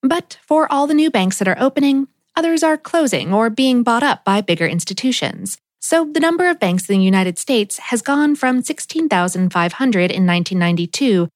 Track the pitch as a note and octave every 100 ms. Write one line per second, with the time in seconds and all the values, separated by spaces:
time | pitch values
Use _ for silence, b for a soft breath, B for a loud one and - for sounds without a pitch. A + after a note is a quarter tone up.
0 | C4+ E4+ - - _ D4+ D#4 C#4 C#4+ D4+
1 | D#4 A#3 F#3 F#3 F#3+ F3 C4 C4+ C#4 C4+
2 | C4+ _ _ - E4 E4 D#4+ D#4 - E4+
3 | D4 E3 D3 G3+ A3+ A3 C4 B3 A#3+ A#3
4 | C#4+ - - G3 G3+ E3+ E3 E3+ - F#3+
5 | C4 A#3+ - - G3 - _ _ - E4
6 | D#4 D4+ E4 E4+ F4+ E4+ F#3+ F3+ - G3
7 | F#3+ F#3+ F#3 F3 - B3+ G#3 - - A#3+
8 | A#3 C#4+ D4 D4 C4 B3+ B3 D4+ - D#4+
9 | D#4+ F#3+ F3+ F3+ F3+ F3 F3 - C4 G3+
10 | F3 F#3+ F#3 F3 E3+ F#3 F3 E3+ E3+ -
11 | C4+ F#3+ E3+